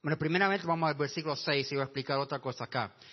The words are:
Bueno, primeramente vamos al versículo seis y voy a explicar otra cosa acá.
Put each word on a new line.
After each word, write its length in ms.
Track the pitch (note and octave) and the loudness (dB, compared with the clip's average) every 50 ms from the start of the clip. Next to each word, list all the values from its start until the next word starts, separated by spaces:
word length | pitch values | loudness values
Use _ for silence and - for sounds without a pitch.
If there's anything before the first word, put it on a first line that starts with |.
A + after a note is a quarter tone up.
Bueno, 160 | - D3 D#3 D#3+ | 0 -2 0 0
primeramente 480 | D3+ D#3 E3 F#3 G3 G3 G3 G3 - | 0 2 4 4 4 4 2 0 0
vamos 220 | E3+ E3 E3 D#3+ D#3 | 0 0 2 2 2
al 80 | D3 | 2
versículo 400 | C#3 D3 C#3 - E3+ D3+ D#3 C#3+ | 2 0 -2 -2 -4 -4 -4 -4
seis 340 | B2+ - - D3 C#3+ C3+ - | -2 0 0 2 2 2 0
y 60 | C#3+ | 0
voy 60 | C#3 | -2
a 20 | C3+ | -2
explicar 340 | C3 - C#3 C3 - C#3+ C3+ | -2 -4 -6 -2 0 0 0
otra 220 | C#3 C3+ D3 C3+ | 0 0 -4 -4
cosa 240 | - C3 B2 - A#2+ | -4 -6 -4 -4 -8
acá. 320 | - - B2+ A2 G2+ - - - - | -4 -2 -2 -2 -2 -8 -18 -20 -20